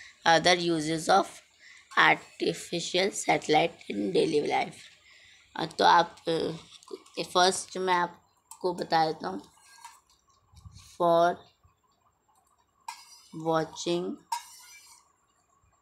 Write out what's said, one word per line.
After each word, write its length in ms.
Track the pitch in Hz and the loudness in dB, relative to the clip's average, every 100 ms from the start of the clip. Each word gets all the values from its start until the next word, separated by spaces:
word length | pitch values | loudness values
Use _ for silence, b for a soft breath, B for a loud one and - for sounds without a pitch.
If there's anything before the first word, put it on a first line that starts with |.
| B B 165 | B B 2
other 400 | 165 175 180 170 | 4 4 2 2
uses 420 | 165 151 160 165 | -2 -2 -4 2
of 180 | 190 190 - _ _ B B B - | 2 2 -6 _ _ B B B 4
artificial 1120 | 160 160 - - - 170 - 175 165 180 196 | 4 4 -2 -8 -6 -6 -6 -8 -4 -2 -2
satellite 800 | - - 156 - 151 170 - - | -2 -2 -2 2 2 0 -4 -10
in 200 | 202 202 | -6 -2
daily 340 | 185 160 151 - | 0 0 0 0
life। 280 | 131 151 - - - b b b b b - | -2 -4 -10 -20 -20 b b b b b -10
अ, 100 | 160 | -8
तो 180 | - | 2
आप, 320 | 175 170 170 - - | 4 4 2 -4 -4
अ, 920 | 165 - 165 - - - - - - | -4 -4 -8 -14 -20 -20 -20 -16 -10
फर्स्ट 540 | 165 185 180 185 - 185 | -2 2 2 2 -6 -6
मैं 180 | 185 | -2
आपको 800 | 175 175 - _ _ - - 185 | 0 -2 -6 _ _ -20 -6 -6
बता 320 | 175 170 160 160 | -4 -2 0 0
देता 220 | 156 180 | -2 -8
हूँ, 260 | 190 - _ _ - - - _ _ _ _ _ - - - - - | -10 -14 _ _ -20 -20 -20 _ _ _ _ _ -20 -20 -20 -16 -2
for 340 | 175 170 170 - - _ _ _ _ _ _ _ _ _ _ _ _ _ - - - - _ 165 160 | 2 4 2 0 -12 _ _ _ _ _ _ _ _ _ _ _ _ _ -18 -18 -20 -20 _ -8 0
watching 640 | 160 156 - - 175 185 302 - - - - - - - - _ _ _ _ _ _ _ _ | 0 0 -6 -4 -4 -4 -10 -10 -10 -10 -20 -20 -20 -20 -20 _ _ _ _ _ _ _ _